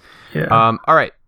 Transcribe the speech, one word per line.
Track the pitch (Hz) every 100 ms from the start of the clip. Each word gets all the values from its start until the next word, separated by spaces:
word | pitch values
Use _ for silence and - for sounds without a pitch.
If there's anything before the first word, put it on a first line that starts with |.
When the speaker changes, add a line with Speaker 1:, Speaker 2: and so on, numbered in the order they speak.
| - - -
Speaker 1:
Yeah. | 151 - 113 113
Speaker 2:
um, | 110 -
all |
right. | 156 110 -